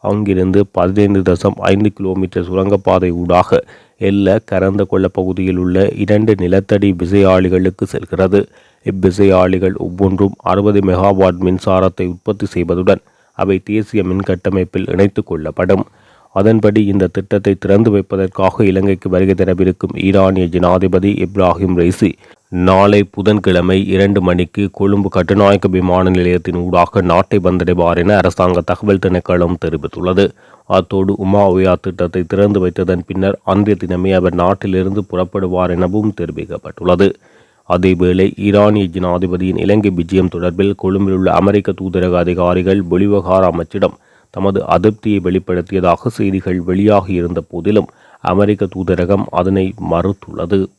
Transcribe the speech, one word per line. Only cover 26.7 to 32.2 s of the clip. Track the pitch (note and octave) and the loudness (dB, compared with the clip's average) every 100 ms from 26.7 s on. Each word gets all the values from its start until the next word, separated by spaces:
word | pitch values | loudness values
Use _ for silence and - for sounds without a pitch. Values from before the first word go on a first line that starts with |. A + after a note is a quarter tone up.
| F2+ F2 G#2+ | 2 2 0
நாட்டை | F2+ F2 F#2+ G#2 | 2 2 2 0
வந்தடைவார் | F2+ F2+ F2 F2+ E2+ F2 | 0 0 0 0 0 0
என | F2 G#2 | 2 4
அரசாங்க | F2+ - F2+ F2 | 2 2 0 0
தகவல் | E2+ F2+ G#2+ G2 | -2 -4 0 0
திணைக்களம் | F#2+ F2+ - F2+ F2 F2 | 2 -2 0 0 0 -2
தெரிவித்துள்ளது. | E2 D#2 C#2+ - F2+ F#2 G2 - _ - _ | -4 -6 -8 -6 -2 0 0 -2 _ -20 _
அத்தோடு, | F#2+ F#2 G2 F#2+ G2+ | -2 0 -2 -2 -2
உமா | F#2+ G2+ G2+ | 0 2 2
உயா | F#2 F#2+ F2+ | 2 2 0
திட்டத்தை | - F2 F2+ F#2 | -4 -6 -4 -4